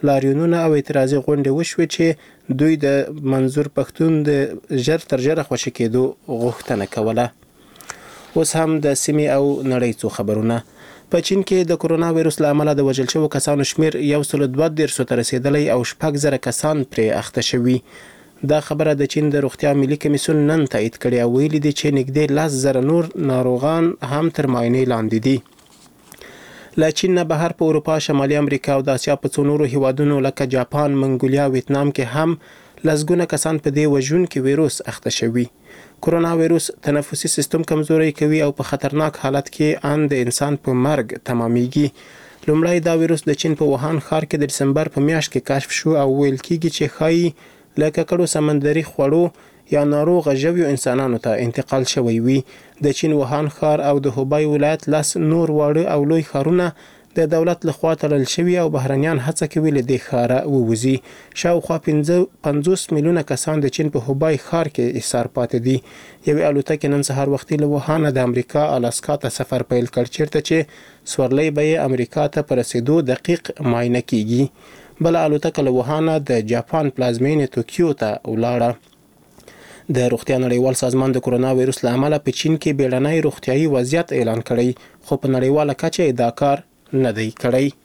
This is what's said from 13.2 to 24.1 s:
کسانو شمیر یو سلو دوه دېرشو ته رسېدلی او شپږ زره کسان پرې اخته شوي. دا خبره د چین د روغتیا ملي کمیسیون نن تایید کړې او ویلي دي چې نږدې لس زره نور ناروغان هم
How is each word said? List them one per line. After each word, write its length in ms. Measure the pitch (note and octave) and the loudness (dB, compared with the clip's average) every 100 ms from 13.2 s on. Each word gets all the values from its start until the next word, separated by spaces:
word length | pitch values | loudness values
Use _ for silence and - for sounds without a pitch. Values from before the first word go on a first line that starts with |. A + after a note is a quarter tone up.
| D3+ C#3+ | 0 0
کسانو 320 | - C#3+ C3+ | 0 0 0
شمیر 260 | - D#3 D3+ C#3+ | 2 0 2 0
یو 160 | D3 C#3+ | 0 0
سلو 180 | C#3+ C#3 | 0 0
دوه 160 | C3 D#3+ | 2 0
دېرشو 360 | D#3 D3 - B2+ | 0 -2 0 -2
ته 80 | A#2+ | 0
رسېدلی 460 | A#2 B2+ C3+ D3 D3+ | 0 -2 0 0 2
او 100 | B2 | 0
شپږ 300 | - - D#3+ C#3+ | 0 -4 -4 0
زره 160 | D3 C3+ - | 0 0 -4
کسان 340 | A#2+ D#3 D3+ C3 | -4 -2 -2 -2
پرې 120 | - A2 - | 0 0 0
اخته 220 | G#2+ - A#2 | -4 -4 -2
شوي. 280 | B2+ A#2+ B2+ - - - - - - C#3 | 0 2 0 -2 -20 -20 -20 -20 -8 0
دا 60 | D3+ - | 0 0
خبره 260 | D3 D#3 C#3+ | -2 0 2
د 100 | C#3 | 0
چین 160 | - D3+ | 0 0
د 160 | C#3+ C#3 | 0 -2
روغتیا 300 | - D3+ C#3+ | -2 0 2
ملي 180 | C3+ D3 D3+ | 2 0 0
کمیسیون 360 | C#3+ - D#3 D3 | 0 2 2 4
نن 160 | D#3+ C#3+ | 2 0
تایید 320 | A2+ A2 - | 0 -2 -2
کړې 160 | B2 A#2+ A#2+ | 0 2 2
او 20 | B2 | 2
ویلي 240 | D3+ D3+ | 2 2
دي 140 | D3 C#3+ | 0 0
چې 80 | D3 C#3 | 0 0
نږدې 280 | C3 C#3 D3+ C#3 | 0 0 0 0
لس 120 | D#3+ C3+ C3+ | 0 0 0
زره 160 | C3 C3+ | 2 2
نور 140 | E3+ E3 - | 2 0 -4
ناروغان 760 | D3 B2+ B2+ B2 C#3+ E3 E3 - | -2 0 0 0 0 2 0 -2
هم 240 | B2 | -6